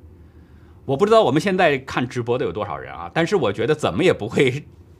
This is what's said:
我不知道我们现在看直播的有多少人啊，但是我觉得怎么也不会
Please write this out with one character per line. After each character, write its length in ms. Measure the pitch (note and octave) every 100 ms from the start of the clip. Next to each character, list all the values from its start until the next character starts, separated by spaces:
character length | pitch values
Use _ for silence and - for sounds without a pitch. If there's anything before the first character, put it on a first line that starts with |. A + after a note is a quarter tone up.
| - - - - - - - - -
我 100 | C#3
不 100 | G#3
知 60 |
道 120 | A3+
我 80 | E3
们 100 | D3+
现 160 | F#3+ F#3
在 200 | D#3 C3+
看 280 | C3 - B2
直 140 | B2+
播 160 | A#2+ B2
的 80 | A2+
有 60 |
多 120 | F2+ G2+
少 120 | C#2+
人 160 | B1+
啊， 160 | C#2 F2
但 120 | D3+ E3+
是 100 | G3+
我 160 | A2
觉 140 | G2+ A#2
得 80 |
怎 200 | D3+ G#2
么 100 | F2+
也 100 | F3
不 160 | - G#2+
会 360 | - C3 C3 - - - -